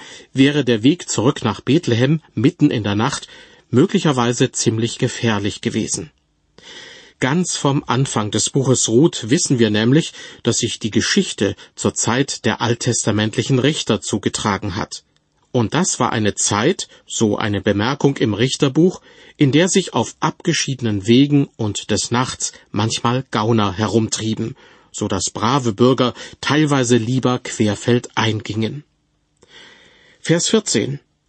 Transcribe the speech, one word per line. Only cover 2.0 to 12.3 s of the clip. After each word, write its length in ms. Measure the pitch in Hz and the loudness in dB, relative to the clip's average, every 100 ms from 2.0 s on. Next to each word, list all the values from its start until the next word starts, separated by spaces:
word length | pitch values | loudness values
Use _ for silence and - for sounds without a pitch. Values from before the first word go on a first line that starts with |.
| 131 156 - | 2 0 -4
mitten 360 | 110 131 - 147 | -2 0 2 0
in 140 | 123 | 2
der 100 | 104 | -2
Nacht 320 | 101 127 - - - - - _ | 0 0 -2 -10 -20 -20 -20 _
möglicherweise 800 | 117 185 196 160 131 120 123 131 | 2 2 2 2 2 2 2 0
ziemlich 460 | - 117 113 113 - | 0 -2 0 -2 -2
gefährlich 600 | 123 - 117 104 101 - | -4 -2 0 0 -2 -4
gewesen. 520 | 117 110 - - 80 _ _ _ _ _ - - - - - - | -4 -4 -4 -6 -10 _ _ _ _ _ -20 -20 -20 -20 -20 -4
Ganz 380 | 127 165 170 - | 0 0 0 -2
vom 260 | 143 139 - | 0 0 0
Anfang 440 | 120 139 120 107 | 0 0 -2 -2
des 200 | 110 - | -2 0
Buches 360 | 147 131 123 - | 0 2 2 2
Ruth 420 | 113 160 - 110 | 4 4 2 -2
wissen 300 | 139 - 127 | 0 2 2
wir 120 | 110 | 2
nämlich, 420 | 104 113 147 - - - - | 2 4 2 0 -8 -20 -4
dass 140 | - 113 | -2 0
sich 200 | 113 - | -2 -4
die 140 | 113 | -2
Geschichte 640 | 107 - - 185 - 98 101 - | 0 2 0 0 -2 -4 -4 -14
zur 200 | - 107 | -4 -4
Zeit 500 | - - 120 139 | -2 0 0 -2